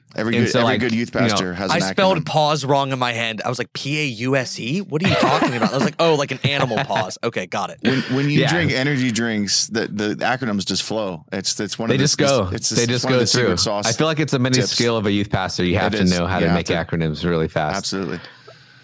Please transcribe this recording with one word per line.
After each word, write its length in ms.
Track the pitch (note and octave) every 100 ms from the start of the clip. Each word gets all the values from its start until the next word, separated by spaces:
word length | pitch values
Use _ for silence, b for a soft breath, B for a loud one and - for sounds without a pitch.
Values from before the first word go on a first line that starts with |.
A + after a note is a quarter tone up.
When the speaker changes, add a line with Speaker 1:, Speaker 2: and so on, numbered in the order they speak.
| _ -
Speaker 1:
Every 180 | A2 A#2
Speaker 2:
and 100 | A#2+
Speaker 1:
good, 40 |
Speaker 2:
so, 80 | B2+
Speaker 1:
every 140 | A#2
Speaker 2:
like, 80 | G#2+
Speaker 1:
good 120 | A#2+
youth 220 | A2+ A#2
Speaker 2:
you 60 | A2+
know, 80 | A2+
Speaker 1:
pastor 260 | G2+ F#2
has 160 | F2 F#2+
Speaker 3:
I 60 | E3
Speaker 1:
an 60 |
Speaker 3:
spelled 360 | F#3+ F#3+ F#3+ F3
Speaker 1:
acronym. 80 | D3
Speaker 3:
pause 380 | D3+ D3+ D3+
wrong 260 | C3+ C#3 C3+
in 80 | C3
my 140 | B2
hand. 300 | A#2 A2+ A2
I 40 | A#2+
was 100 | B2
like, 120 | A#2
"P 260 | - C3+ D3+
A 40 | D3
U 280 | A2 B2+
S 240 | C3+ A#2+ -
E? 220 | A2+ F3+
What 200 | G3 D3+
are 40 | -
you 60 |
talking 400 | - - - -
about?" 160 | B2 A2
I 60 | C3+
was 80 |
like, 100 | D3 -
"Oh, 160 | E3 D3+
like 160 | C#3
an 80 | C3
animal 360 | C#3 C#3+ C3+ A2+
pause." 380 | C#3 G#2 G#2+ -
Okay, 240 | - - F#2
got 240 | G#2+ F2+
it. 80 | -
Speaker 1:
When, 180 | - C3 -
when 160 | B2+ C#3+
you 120 | D3
Speaker 2:
Yeah. 120 | -
Speaker 1:
drink 200 | F2+ F#2+
energy 400 | A2+ C3+ C#3 B2+
drinks, 560 | A2+ A#2 G#2+ G2 - -
the, 180 | A2 E2+
the 300 | G#2 G#2+ C#2
acronyms 500 | G2+ B2+ B2 G2+ F2+
just 160 | F#2+
flow. 420 | - G#2+ G2+ E2 -
It's, 300 | F#2+ - -
it's 180 | G2+ -
one 120 | A2+
Speaker 2:
They 40 |
Speaker 1:
of 60 | C3
the, 40 |
Speaker 2:
just 140 | D3 -
go. 300 | C#3+ C3+ F#2
Speaker 1:
it's, 220 | G#2 -
it's, 20 |
Speaker 2:
They 80 | A2
Speaker 1:
it's 80 | A#2+
Speaker 2:
just 140 | B2
Speaker 1:
one 80 | B2+
of 60 | B2+
Speaker 2:
go 20 |
Speaker 1:
the 60 | A2+
secret 180 | B2+ A#2
Speaker 2:
through. 60 | F2
Speaker 1:
sauce 280 | A2+ G2+ A2+
Speaker 2:
I 60 |
feel 160 | A#2 D#3
like 100 | D#3
it's 140 | D3+
a 80 | C3+
mini 160 | B2+ B2+
Speaker 1:
tips. 160 | G2+
Speaker 2:
skill 240 | - A#2+ A2+
of 100 | G#2
a 60 |
youth 180 | G2+ G2+
pastor. 340 | G2+ F#2 -
You 140 | F2+ F#2+
have 160 | F#2
Speaker 1:
It 40 | G2+
Speaker 2:
to 40 |
Speaker 1:
is. 160 | F#2 F2+
Speaker 2:
know 80 | F2
how 120 | F#2
Speaker 1:
You 80 | E2+
Speaker 2:
to 40 |
Speaker 1:
have 80 | F2
Speaker 2:
make 80 | E2
Speaker 1:
to. 60 |
Speaker 2:
acronyms 500 | E2+ D#2+ E2+ D#2+ D2+
really 220 | E2+ E2+ D#2+
fast. 300 | - D2+ F#2+
Speaker 1:
Absolutely. 420 | - F#2+ F2 E2+ B B B B B B